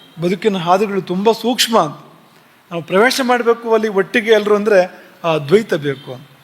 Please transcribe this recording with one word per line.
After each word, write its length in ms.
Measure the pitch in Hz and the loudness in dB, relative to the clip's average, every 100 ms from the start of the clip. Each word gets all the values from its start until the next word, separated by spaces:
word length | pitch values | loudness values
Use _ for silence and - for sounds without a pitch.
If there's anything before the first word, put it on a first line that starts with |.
| - - | -20 -6
ಬದುಕಿನ 340 | 175 202 220 190 | -4 -2 -2 -2
ಹಾದಿಗಳು 440 | 165 190 208 196 | 0 2 2 -4
ತುಂಬ 300 | 175 180 214 | -4 -2 0
ಸೂಕ್ಷ್ಮ 480 | 220 226 254 - 226 | 0 -2 -2 0 2
ಅಂತ. 160 | 156 143 - _ _ _ _ _ - | 0 -4 -20 _ _ _ _ _ -12
ನಾವು 120 | 170 | -10
ಪ್ರವೇಶ 380 | 151 185 240 247 | -2 2 2 2
ಮಾಡಬೇಕು 500 | 240 247 233 233 233 | 0 0 0 -2 0
ಅಲ್ಲಿ 140 | 220 220 | 0 0
ಒಟ್ಟಿಗೆ 440 | 196 160 247 214 | -2 0 -2 2
ಎಲ್ಲರೂ 240 | 214 208 208 | 2 2 0
ಅಂದ್ರೆ 480 | 214 196 185 - - - | 2 2 2 -4 -20 -8
ಆ 60 | 170 | -4
ಅದ್ವೈತ 440 | 156 139 202 220 | -2 2 0 0
ಬೇಕು 400 | 175 143 135 - | -4 -4 -8 -12
ಅಂತ. 140 | 127 139 _ | -18 -20 _